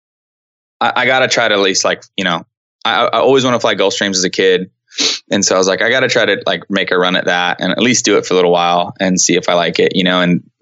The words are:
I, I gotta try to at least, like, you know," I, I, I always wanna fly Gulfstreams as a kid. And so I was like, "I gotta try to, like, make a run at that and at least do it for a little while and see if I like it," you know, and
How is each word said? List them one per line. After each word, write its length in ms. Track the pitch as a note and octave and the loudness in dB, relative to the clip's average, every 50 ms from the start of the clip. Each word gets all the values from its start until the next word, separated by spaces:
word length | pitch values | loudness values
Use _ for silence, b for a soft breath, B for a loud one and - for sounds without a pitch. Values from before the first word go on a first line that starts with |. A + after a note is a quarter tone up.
| _ _ _ _ _ _ _ _ _ _ _ _ _ _ _ - | _ _ _ _ _ _ _ _ _ _ _ _ _ _ _ -4
I, 120 | A#2 A#2 - | -4 -2 -2
I 100 | A#2+ B2 | 0 0
gotta 220 | B2 C3 C3 C3 B2 | 0 2 2 2 0
try 200 | - B2+ A#2 A2 | 0 0 0 2
to 60 | G#2 | 2
at 60 | G2+ | 2
least, 240 | G2 F#2+ F#2+ - - | 2 0 0 0 -2
like, 200 | F#2+ F2+ - - _ - | -2 -4 -4 -8 _ -10
you 80 | - F#2+ | -6 -4
know," 220 | F2+ E2+ E2 - _ _ _ _ _ _ _ - | -2 -4 -4 -6 _ _ _ _ _ _ _ -6
I, 100 | A2+ A2+ | -2 -2
I, 100 | F#2+ A#2 | 0 0
I 120 | - - A2+ | 0 0 0
always 260 | - B2 C3+ C3+ B2 | 2 4 2 2 2
wanna 160 | C3 B2 A2+ | 2 -2 0
fly 140 | - A#2 G#2+ | 0 -2 0
Gulfstreams 360 | F#2+ G2 G2 G2 - G#2+ G2+ F#2+ | 0 0 0 0 -2 -4 -4 -2
as 80 | F#2 F#2 | -2 -4
a 60 | F2+ | -4
kid. 400 | - - F#2+ F#2+ F#2 F2+ F#2+ - _ _ _ B B B B B B B B - | -2 0 2 2 2 2 0 -6 _ _ _ B B B B B B B B -4
And 140 | - G2+ G2 | -4 -2 0
so 100 | - G2+ | 0 2
I 40 | F#2 | 2
was 80 | F#2 | 2
like, 160 | F#2+ F#2 F#2 G#2 | 0 0 0 0
"I 80 | A#2 | 0
gotta 180 | B2+ C3 C3 A#2+ | 0 0 0 0
try 160 | - B2 G#2+ | 0 0 0
to, 160 | G#2 G2 F#2+ - | 0 0 -2 -2
like, 160 | - F#2 E2+ - - | -4 -4 -4 -6 -4
make 200 | G2+ G2 F#2 - F#2 | -4 -4 -2 0 0
a 60 | F2+ | 0
run 180 | F2+ F2+ F#2 | 0 0 0
at 80 | F2+ - | 0 0
that 360 | F2+ F2 F2 F2+ F2 - - | 0 0 0 0 -2 -2 -4
and 120 | - F2+ - | -2 -4 -2
at 60 | - | 0
least 240 | G#2 B2 B2 - - | 0 0 0 0 0
do 140 | G#2+ G2+ - | 2 2 0
it 80 | - | 0
for 80 | - F#2 | 0 0
a 20 | |
little 160 | F#2 F2+ F2 F2 | 2 2 4 2
while 420 | F2 E2+ E2+ F2 F2 E2+ - - - | 2 2 2 2 0 0 -2 -4 -4
and 200 | G2 F#2+ F#2 F2+ | -2 -2 0 0
see 160 | - - F2 | 0 0 0
if 120 | F2+ - - | 0 0 0
I 60 | F2+ | 0
like 240 | F2 E2+ E2 F2+ - | 0 0 0 0 0
it," 160 | F#2 - - | 0 0 2
you 80 | F2+ F#2 | 0 0
know, 160 | F2+ F2+ F2+ | 0 2 2
and 220 | F2+ F2 F2 - - - _ _ | 2 2 0 0 -2 -8 _ _